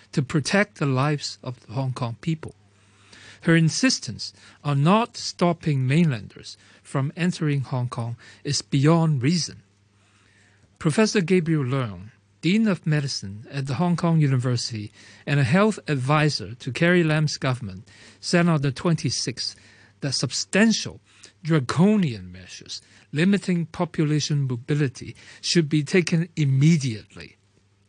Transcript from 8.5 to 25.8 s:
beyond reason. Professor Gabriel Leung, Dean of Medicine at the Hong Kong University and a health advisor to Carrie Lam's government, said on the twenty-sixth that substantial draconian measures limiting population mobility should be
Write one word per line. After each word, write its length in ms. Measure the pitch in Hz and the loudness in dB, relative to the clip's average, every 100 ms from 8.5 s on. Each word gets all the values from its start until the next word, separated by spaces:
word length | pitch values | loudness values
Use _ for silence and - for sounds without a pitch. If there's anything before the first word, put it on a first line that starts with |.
| 139 | -6
beyond 580 | - 143 147 165 165 143 | -2 2 4 4 2 0
reason. 440 | 127 180 - - - _ _ _ _ _ _ _ _ _ _ - | 0 0 -4 -10 -20 _ _ _ _ _ _ _ _ _ _ -4
Professor 420 | 160 147 214 220 | 0 2 2 2
Gabriel 440 | 160 185 160 156 | 2 2 2 0
Leung, 480 | 127 135 117 90 104 - _ _ | 0 -2 -4 -8 -16 -20 _ _
Dean 280 | 156 214 220 | 0 2 2
of 180 | 175 160 | 0 0
Medicine 640 | 151 139 - 98 104 - | -2 -2 -6 -10 -14 -12
at 160 | 143 135 | -8 -6
the 80 | |
Hong 220 | 127 175 170 | -2 0 0
Kong 240 | 170 160 | 2 4
University 720 | 143 131 127 120 - 110 104 - - - - | 4 2 0 -2 -4 -8 -10 -14 -20 -14 -4
and 140 | 143 | 0
a 40 | |
health 360 | 120 180 214 - - | 2 4 4 0 -4
advisor 640 | 143 127 151 151 - 95 | -2 2 2 2 0 -8
to 160 | 120 - | -12 -8
Carrie 320 | 117 170 180 | 0 4 4
Lam's 340 | 160 156 151 - | 4 2 0 -2
government, 520 | 139 123 104 92 - - - - | -4 -4 -6 -12 -18 -20 -20 -14
said 260 | - 175 175 | 0 2 4
on 160 | 156 | 2
the 80 | 139 | 0
twenty-sixth 840 | 131 180 160 139 - - 120 - - - - _ _ | -2 0 0 -2 -4 -6 -8 -10 -12 -20 -20 _ _
that 100 | 143 | -6
substantial 880 | - 127 - - 190 226 202 - 80 _ _ - _ | -4 -4 -6 0 4 4 2 -4 -14 _ _ -20 _
draconian 880 | 156 160 123 135 190 214 160 107 92 | 0 0 2 4 4 4 0 -4 -10
measures 520 | 90 90 - - - - - _ | -16 -18 -18 -16 -18 -18 -20 _
limiting 540 | 143 185 202 190 175 | 0 2 2 2 -2
population 840 | 160 - 175 - 151 151 - 147 135 | -2 -4 -4 -2 0 0 0 -2 -2
mobility 640 | 120 - 147 139 - - - - - | -4 -2 -2 -2 -4 -14 -18 -20 -10
should 280 | - 175 147 | 0 2 2
be 140 | 156 | 0